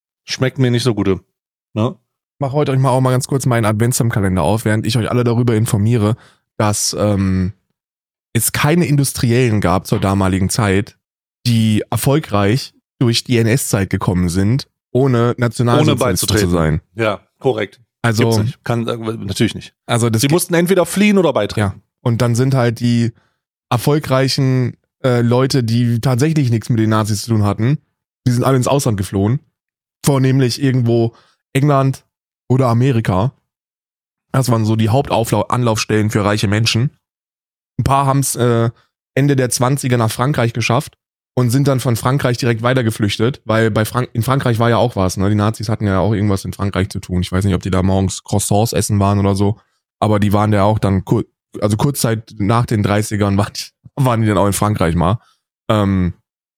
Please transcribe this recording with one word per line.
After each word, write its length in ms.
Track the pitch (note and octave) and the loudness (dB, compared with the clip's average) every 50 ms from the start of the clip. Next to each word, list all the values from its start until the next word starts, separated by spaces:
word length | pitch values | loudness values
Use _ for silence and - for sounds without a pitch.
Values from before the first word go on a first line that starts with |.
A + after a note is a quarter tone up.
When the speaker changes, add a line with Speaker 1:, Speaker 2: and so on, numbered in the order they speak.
| _ _ _ _ _ | _ _ _ _ _
Speaker 1:
schmeckt 340 | - - - B2+ B2+ - - | -10 -6 -2 -2 -2 0 0
mir 120 | C3 B2 | 0 2
nicht 140 | A#2+ A#2+ A#2+ | 2 0 0
so 100 | C3 G#2 | 0 0
gute. 260 | G2+ G2 G2 F#2+ F2 - _ _ _ _ _ _ _ _ _ - | 0 0 0 0 -2 -4 _ _ _ _ _ _ _ _ _ -4
Ne? 220 | G#2+ A2 B2+ F#3+ _ _ _ _ _ _ _ _ - | -2 -2 -2 -4 _ _ _ _ _ _ _ _ -8
Speaker 2:
Mach 140 | C#3+ C3+ B2+ | -6 -4 -2
heute 200 | D3+ D3 C#3 C3+ | -2 -2 0 0
euch 60 | C3 | 0
mal 120 | C3+ C3+ | 2 2
auch 100 | B2 C3 | 2 2
mal 100 | C3 B2+ | 2 2
ganz 160 | B2+ B2 - | 0 0 -2
kurz 200 | - D3 C3 - | -2 -2 -2 0
meinen 180 | C3 A#2+ A#2 A2 | 0 0 0 0
Adventskalender 800 | G#2 A2 G#2+ A#2 A#2+ - - A#2+ A2+ - G#2 G2 F#2+ F#2 F#2 D2 | 0 0 0 0 0 0 0 0 -2 0 0 0 0 0 0 0
auf, 220 | D#2+ G#2 A2+ - | 0 0 0 0
während 220 | A2 G#2+ G#2+ - | 0 -2 -2 -2
ich 100 | G#2+ A2 | -2 -2
euch 140 | B2 G#2+ - | -2 -2 -2
alle 140 | - B2 A#2 | 0 0 0
darüber 300 | A#2 A#2 A#2 B2 A#2+ A#2 | 0 0 0 0 2 2
informiere, 600 | G#2+ A2+ - - G#2 G2+ A2+ B2 A#2 G#2 G#2 A2 - - - _ _ _ _ _ | 0 0 0 0 0 2 2 2 2 2 0 0 -2 -8 -18 _ _ _ _ _
dass, 380 | - A2 G#2 G2+ - - - - - | -2 -2 -2 -2 -2 -4 -4 -2 -2
ähm, 540 | G2 G#2 G#2 F#2+ G2 F#2+ F#2+ F#2+ F#2 F#2 - _ _ _ _ _ _ _ _ _ _ _ _ _ _ _ - | 0 0 0 0 0 0 0 0 -2 -4 -6 _ _ _ _ _ _ _ _ _ _ _ _ _ _ _ -4
es 140 | G#2+ - - - | -2 -2 -2 -2
keine 340 | - - D3 E3 F3 E3 | -2 0 2 2 2 2
Industriellen 760 | B2+ D3 C#3+ C3+ - - - - A#2 A2+ B2 C3 A#2+ G#2+ G#2 | 2 2 0 0 0 -2 -2 0 0 2 2 2 2 0 0
gab 260 | F#2 F2 F2 F#2+ - | 0 0 0 0 -2
zur 140 | - - G2+ | -2 -2 0
damaligen 480 | G2 F#2+ G2 G2 F#2+ F#2+ F#2 F#2 F#2+ F#2 | 0 0 0 2 0 0 0 0 0 -2
Zeit, 480 | - - A2 G2+ F#2+ G2 - - - _ _ _ _ _ _ _ _ _ - | -2 0 0 0 0 0 -2 -4 -10 _ _ _ _ _ _ _ _ _ -2
die 380 | A#2+ A#2 A2+ A2 A2 G#2+ G#2 - - | 0 2 2 2 2 2 0 -2 -2
erfolgreich 840 | - A2 - - - D#3+ D#3 - G#2 G2+ G2+ G2 A#2 C#3 - - _ _ _ _ _ - | -4 -2 0 0 0 0 0 -2 -2 0 0 2 0 0 -4 -8 _ _ _ _ _ -2
durch 240 | C3 A#2 A#2 - - | 0 0 0 0 -2
die 160 | - B2 A2+ | 0 0 2
N-S-Zeit 520 | A2+ A2 A2+ - - - - G#2 G2 - | 2 2 0 0 -2 -2 -2 -2 -2 -2
gekommen 380 | - G2 - - F#2 F2+ F2+ F2 | -2 -4 -2 0 0 0 0 0
sind, 400 | E2 F#2+ G2 G#2 B2 C#3+ - _ _ _ _ _ | 0 0 0 0 0 -2 -4 _ _ _ _ _
ohne 440 | - B2 C#3 C3+ B2 A#2 A#2 A#2+ A#2 - | -2 0 2 2 2 2 2 0 0 -2
Nationalsozialisten 540 | A#2+ A#2 - - B2 A#2+ A#2 C3 D3+ D3+ C#3 B2 C3+ | -2 -4 -2 -2 0 2 2 2 2 2 2 0 0
Speaker 1:
Ohne 80 | B2 G2+ | 0 -2
beizutreten. 360 | E2+ - - - G#2+ G2+ F2 | -2 -2 0 0 0 2 2
Speaker 2:
zu 40 | F2 | 2
sein. 280 | E2+ D#2+ D#2 D2+ D#2+ - _ - | 2 2 0 0 -2 -4 _ -6
Speaker 1:
Ja, 240 | G#2 A2+ G#2+ G2 F#2+ _ _ _ _ | -4 -2 -2 -2 -4 _ _ _ _
korrekt. 420 | - C3+ A2+ A2 G#2 F#2+ - - _ _ _ _ - | -2 -2 -2 -2 -4 -8 -10 -16 _ _ _ _ -4
Speaker 2:
Also 200 | A#2 A2 G#2 A#2+ | -2 0 2 2
Speaker 1:
Gibt's 140 | A#2 A2+ G#2+ | 2 2 0
nicht. 260 | G#2+ A#2+ - - - | 0 -2 -4 -8 -6
Kann, 240 | - A#2+ A#2 A2+ A#2 | -4 -4 -4 -4 -4
äh, 80 | A#2 | -6
natürlich 580 | A2+ A2+ A2 A#2 A2 G#2+ A#2+ A2 - A#2 G2+ - | -6 -6 -8 -8 -8 -8 -6 -2 -2 -2 -2 -2
nicht. 220 | - - - _ _ _ | -6 -14 -16 _ _ _
Speaker 2:
Also 240 | - A#2+ A#2 A#2 A#2+ | -4 -2 0 0 0
das 100 | A2 A2+ A#2+ | 0 0 0
Speaker 1:
Sie 40 | C#3 | 2
Speaker 2:
gi- 60 | D#3 | 0
Speaker 1:
mussten 200 | F3 - - F3 | 0 0 0 0
entweder 300 | E3 F3 E3 G3 F#3 E3+ | 0 2 2 2 2 0
fliehen 320 | - - F#3+ G#3 G#3 G#3 G3 | 0 0 0 2 2 4 4
oder 140 | E3+ D3+ B2 | 2 2 2
beitreten. 280 | A#2 G#2 G2+ - A2 G#2 G2 - | 0 -2 -2 -2 -2 -2 -2 -4
Speaker 2:
Ja. 40 | - _ _ _ _ | -8 _ _ _ _
Und 220 | - B2 A#2 A2 B2 | -4 -2 0 0 0
dann 120 | A#2+ A#2 | 0 0
sind 200 | A2+ C3 C3+ C3+ | 0 0 0 2
halt 260 | C3+ A#2+ A#2+ A2+ A#2 | 0 0 0 -2 -2
die 320 | A#2+ A#2+ A#2+ A#2 A#2 A2+ - _ _ _ _ _ _ _ _ _ _ - | 0 0 0 2 0 -2 -4 _ _ _ _ _ _ _ _ _ _ -6
erfolgreichen, 1040 | A#2+ A2+ - D3 C#3+ D#3 D3+ - C3 C3 C3+ C3 - - C3+ C3 B2+ B2+ B2 A2+ - _ _ _ _ _ - | -4 -2 0 0 0 0 0 0 0 0 0 0 0 0 0 0 0 0 -2 -4 -6 _ _ _ _ _ -2
äh, 160 | B2+ B2 A#2+ | 0 2 2
Leute, 420 | A#2 A#2 A#2+ B2+ C3+ C#3 - C#3 A#2+ | 2 2 2 2 2 2 0 0 0
die 360 | A2 A#2 A#2+ B2 A#2 A#2+ A2+ | 0 0 0 0 0 0 0
tatsächlich 500 | - C#3 B2+ A2+ C#3+ D#3+ D#3+ D#3 C#3 A#2+ | 0 0 0 2 2 0 2 0 0 0
nichts 180 | A#2+ A2+ - - | 0 -2 -2 -2
mit 80 | B2 A2+ | 0 0
den 120 | A2 G#2+ | 2 2
Nazis 320 | A2 A2 G#2+ G#2 G#2+ G2 - | 2 0 0 -2 -4 -4 -4
zu 80 | A#2 | -2
tun 140 | A2+ G#2+ G2+ | 0 0 0
hatten, 340 | G2+ G2 F#2+ A2 B2+ D3+ - _ _ _ _ _ _ _ _ - | 0 0 0 0 0 -2 -2 _ _ _ _ _ _ _ _ -2
die 60 | B2+ A#2+ | -2 0
sind 100 | B2 - | 0 2
alle 120 | B2+ C3+ | 2 2
ins 120 | B2+ A#2+ - | 2 2 0
Ausland 280 | - C#3+ - B2+ G#2+ | 0 0 0 0 -2
geflohen. 440 | F#2+ F#2+ - - G2 G2 G#2+ B2+ D3+ _ _ _ _ _ _ _ _ _ _ _ _ - | -2 -4 -4 -2 -2 0 0 0 -2 _ _ _ _ _ _ _ _ _ _ _ _ -2
Vornehmlich 580 | - C#3 C3 C3 C3 C3 C#3 C3 B2 - - C#3 | 0 0 2 2 2 2 2 2 0 0 0 -2
irgendwo 520 | C3+ B2 C3 A#2+ A#2 A#2 A#2 A2+ A2+ - _ _ _ _ _ _ _ - | 0 0 2 2 2 2 2 2 0 -4 _ _ _ _ _ _ _ -4
England 520 | C3+ C3 D3 C#3+ C3+ C3+ C3+ C3+ - _ _ _ _ _ _ _ _ _ - | 0 2 2 2 2 2 0 -2 -4 _ _ _ _ _ _ _ _ _ -2
oder 180 | B2 C3 C3+ A#2+ | 0 2 2 2
Amerika. 640 | A#2 A#2 B2+ C#3 B2+ A2+ A2+ - F#2+ F#2 G2+ C#3 - _ _ _ _ _ _ _ _ _ _ _ _ _ _ _ _ _ _ _ - | 2 2 2 2 2 0 0 0 0 0 0 -2 -4 _ _ _ _ _ _ _ _ _ _ _ _ _ _ _ _ _ _ _ -2
Das 180 | C3 B2+ - | -2 0 0
waren 140 | A#2+ A2+ A2 | 0 0 2
so 120 | G#2+ A2 | 0 2
die 120 | A2 A2 G#2+ | 2 2 2
Hauptauflau-, 540 | A2 C#3 - - - G#2 A#2 - - G#2 - - | 2 0 0 0 0 -2 0 0 0 -2 0 0
Anlaufstellen 600 | - B2+ B2 A#2 A2 A2 - - G#2+ G#2+ G#2 A2 | -2 -2 0 0 0 -2 -2 -2 0 0 0 0
für 140 | - A2 G2 | 0 0 0
reiche 240 | G2+ G#2 G#2+ - G#2 | 0 0 0 0 0
Menschen. 480 | G2+ G#2+ A#2 - - A2 B2 D#3 - _ _ _ _ _ _ _ _ _ _ _ _ _ _ _ _ - | 0 0 0 0 0 0 -2 -2 -4 _ _ _ _ _ _ _ _ _ _ _ _ _ _ _ _ -4
Ein 60 | A2 | -2
paar 220 | B2+ C3+ C#3 C#3 | 0 2 2 2
haben's, 300 | C3+ C3+ C#3 C3+ - - | 2 2 0 0 -2 -2
äh, 340 | B2 A#2+ B2 A#2 A#2 A#2 A#2 - _ _ _ _ _ _ _ - | 0 0 2 2 2 0 0 -2 _ _ _ _ _ _ _ -2
Ende 200 | C3 C#3 C#3+ C#3 | 0 2 2 2
der 160 | C3 C3 A2 | 2 0 0
Zwanziger 460 | - - B2 B2 C#3+ C#3 - C3 B2 | 0 0 0 0 0 0 -2 0 0
nach 140 | A#2+ A2+ A2 | 0 0 0
Frankreich 420 | - - B2 C#3 D#3 - A#2 A#2 - | -2 -2 -2 -2 0 0 -2 -2 -2
geschafft 440 | A#2+ A2 - A2+ C3 - - - _ _ _ _ _ _ _ - | -2 -2 0 0 0 -2 -4 -12 _ _ _ _ _ _ _ -2
und 160 | B2+ B2 A#2+ | -2 0 2
sind 160 | A2+ C#3 C#3+ | 2 2 2
dann 140 | C#3+ C3+ B2 | 2 0 0
von 160 | - C3+ A#2 | 0 -2 -2
Frankreich 400 | - - B2+ C3 C#3+ - B2+ B2 - | -2 -2 -2 0 0 0 0 -2 0
direkt 240 | C#3 A#2+ A#2+ A2 A#2 | 0 -2 -2 0 0
weitergeflüchtet, 800 | B2 C3 C3 A#2+ A2 G#2+ - A2+ G2+ - - A2 A#2 - - - | 0 0 0 0 -2 -2 -2 -2 -2 0 0 -2 -2 -2 -4 -6
weil 260 | G#2+ A2 A2 A2+ A2+ G#2 | -2 0 0 0 0 0
bei 120 | A2+ G#2+ | 0 -2
Frank-, 260 | - - B2 B2+ - - | -2 -2 -4 -4 -4 -4
in 100 | A#2 A2 | -4 -2
Frankreich 360 | - C3 C#3 - B2+ A#2 G#2+ | 0 0 0 0 0 0 0
war 100 | A#2 A#2 | 2 2
ja 60 | A#2 | 2
auch 180 | G2+ A2+ B2 - | 2 0 0 0
was, 220 | G2+ F#2 F#2 - | 0 -2 -2 -2
ne? 120 | - F#2 G2+ | -2 -2 0
Die 60 | G#2+ | 0
Nazis 340 | G#2 G#2 G#2+ A2 - G#2+ G#2+ | 2 0 0 -2 -4 -4 -6
hatten 180 | A2 - G#2+ | -4 -2 -2
ja 120 | G2+ F#2+ F#2+ | 0 0 0
auch 140 | E2+ G#2 A2+ | 0 0 0
irgendwas 320 | F#2+ G#2 G#2 G2 F#2+ - | 0 0 0 -2 -2 -4
in 80 | F#2+ - | -8 -8
Frankreich 360 | - G2 G2+ - F#2 G2 - | -6 -6 -4 -2 -2 -4 -4
zu 100 | - F#2+ | -4 -10
tun. 220 | - - F#2 F2+ F2+ | -8 -6 -4 -4 -2
Ich 100 | - F#2 | -2 -2
weiß 120 | F#2 G2+ | 0 0
nicht, 100 | G2 F#2 | 0 0
ob 80 | F#2 - | 0 -2
die 80 | G2 F#2 | -2 -2
da 100 | F#2 F2+ | 0 0
morgens 400 | F#2+ F#2+ F#2+ G2 F#2 - - - | 2 2 0 0 -2 -4 -6 -8
Croissants 500 | - - G#2 - - G#2 G2+ A2 - - | -4 -4 -2 0 0 0 0 0 0 0
essen 280 | E2 G#2 - G#2+ G2+ | -2 -2 0 0 0
waren 180 | G2 G2 G2+ G2+ | 2 2 2 2
oder 160 | G2 G2 G2 | 2 0 0
so, 240 | G2 G2+ G2+ G#2 - _ _ _ _ _ _ _ - | 0 0 -2 -2 -4 _ _ _ _ _ _ _ -4
aber 220 | - G#2 G#2+ G2+ | -2 0 0 2
die 120 | G#2 G#2 G2 | 2 2 2
waren 200 | G#2 G#2+ G#2+ G#2+ | 2 2 2 2
ja 100 | G2+ F#2+ | 2 2
auch 160 | G#2 A2 G#2+ | 2 0 0
dann 260 | - G2 G2 F#2+ - | 0 0 0 0 0
kur-, 200 | - - A2 - - _ _ _ _ - - | 0 -2 -2 -2 -4 _ _ _ _ -10 -4
also 160 | - G#2+ G#2+ | -2 0 0
kurz 240 | G#2+ - C#3+ C3+ - | 2 0 0 0 0
Zeit 340 | - A#2+ A2+ A2 - - G#2+ G#2+ | -2 -2 -2 -2 -6 -10 -8 -4
nach 260 | G#2 G2 A#2 A#2 A#2 | -2 0 0 0 0
den 160 | - B2 G#2 G2+ | 0 0 0 0
Dreißigern 520 | G2 G2+ G#2 G#2+ - G#2+ G2+ G2+ G2+ G2 | 0 0 0 -2 -2 -2 -2 0 0 0
waren 160 | G2 G2+ - - | 0 -2 -2 -6
die, 100 | - - - _ _ - - - | -12 -14 -14 _ _ -20 -10 -4
waren 240 | - C3+ B2+ A#2 A2 A2+ | -2 0 2 2 2 2
die 60 | G#2+ | 2
dann 100 | G#2 F2 | 2 2
auch 80 | G2 | 2
in 60 | G2+ G2 | 2 0
Frankreich 420 | - G#2 G#2+ G#2+ - F#2 E2 E2 | 0 0 0 0 0 0 0 0
mal. 240 | F2 D#2+ F2 G#2+ - _ _ _ _ _ _ _ _ _ - | 0 0 0 0 -2 _ _ _ _ _ _ _ _ _ -2
Ähm, 460 | A2 G#2+ G2+ G2 G2 F#2 F2+ F2 - _ _ _ _ _ _ _ _ | 0 2 2 2 0 0 0 -2 -4 _ _ _ _ _ _ _ _